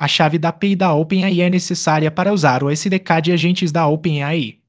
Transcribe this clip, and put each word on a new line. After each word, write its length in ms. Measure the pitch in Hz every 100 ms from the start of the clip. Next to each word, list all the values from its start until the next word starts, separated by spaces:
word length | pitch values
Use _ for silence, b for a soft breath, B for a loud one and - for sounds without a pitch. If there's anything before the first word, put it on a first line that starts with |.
a 80 | 143
chave 300 | - 156 160
da 100 | 165
A 40 |
P 160 | 165 202
I 80 | 196
da 180 | 190
OpenAI 480 | 151 156 190 190 175
é 80 | 180
necessária 600 | 180 180 180 - 156 156
para 220 | 156 185
usar 300 | 208 151 127
o 80 | 139
S 180 | 151 202
D 100 | 185
K 220 | 185 165
de 120 | 160
agentes 380 | 175 165 180 175
da 160 | 160 156
OpenAI. 680 | 156 165 147 143 165 120 -